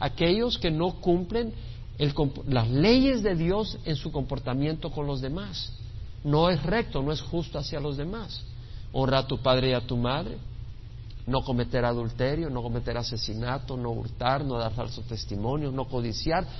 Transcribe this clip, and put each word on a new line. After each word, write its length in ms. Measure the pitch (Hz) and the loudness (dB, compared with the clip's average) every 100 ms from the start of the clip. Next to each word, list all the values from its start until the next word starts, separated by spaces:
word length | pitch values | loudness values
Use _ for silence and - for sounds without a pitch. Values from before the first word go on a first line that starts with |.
aquellos 580 | 143 - 170 202 240 233 | -4 2 4 4 2 2
que 120 | 175 | 0
no 300 | 156 180 170 | 2 0 2
cumplen 540 | 185 175 175 220 233 - - - - - | 2 2 2 -2 -2 -6 -10 -10 -10 0
el 160 | 147 | 0
comp-, 320 | 143 143 - - | 2 0 0 2
las 200 | 131 113 | 2 4
leyes 540 | 131 190 254 269 247 | 6 8 8 8 4
de 140 | 202 170 | 2 2
Dios 420 | 165 202 208 - | 2 2 0 -4
en 100 | - | -4
su 160 | 151 165 | -4 -2
comportamiento 800 | 151 131 131 139 127 147 160 165 | -4 -2 -4 -2 0 0 -2 -4
con 160 | 156 143 | -4 -2
los 140 | 139 | -2
demás. 520 | 131 165 202 175 - - - - - - | -2 -4 -6 -8 -8 -8 -10 -10 -10 -6
No 260 | 147 147 170 | 4 6 6
es 120 | 170 | 4
recto, 400 | 170 214 220 147 | 2 0 0 0
no 100 | 135 | 0
es 80 | 151 | -2
justo 380 | - - 123 151 | -2 -4 -2 -4
hacia 200 | 135 156 | -4 -4
los 180 | 147 139 | -2 -2
demás. 460 | 151 220 208 - - - - - - | -4 -6 -8 -10 -10 -10 -10 -10 -6
"Honra 280 | 131 131 135 | 0 4 4
a 60 | 131 | 2
tu 120 | 127 | 0
padre 320 | 131 127 131 | 4 4 4
y 20 | |
a 80 | 123 | 2
tu 160 | 117 123 | 0 0
madre", 420 | 120 139 - - - - - - - - - - - | 0 0 -4 -8 -10 -10 -10 -10 -12 -12 -12 -8 0
no 140 | 131 | 0
cometer 440 | 127 123 120 127 | 2 0 2 2
adulterio, 640 | 120 120 117 120 127 151 165 | 2 2 -2 0 0 0 -2
no 120 | 123 | -4
cometer 360 | 117 120 117 120 | -2 -2 -2 -2
asesinato, 800 | 117 117 - 107 120 135 123 131 | -2 -4 -4 -2 -2 -2 -4 -4
no 120 | 120 | -2
hurtar, 540 | 113 110 - 123 135 | -2 -4 -2 0 2
no 140 | 143 120 | 0 0
dar 140 | 113 | 0
falso 300 | 113 113 120 | -2 -4 -4
testimonio, 720 | 113 107 - 101 110 147 143 | -6 -6 -4 -2 0 0 0
no 140 | 131 127 | -2 -2
codiciar. 600 | 131 117 107 - 165 180 | -2 -2 -2 0 0 0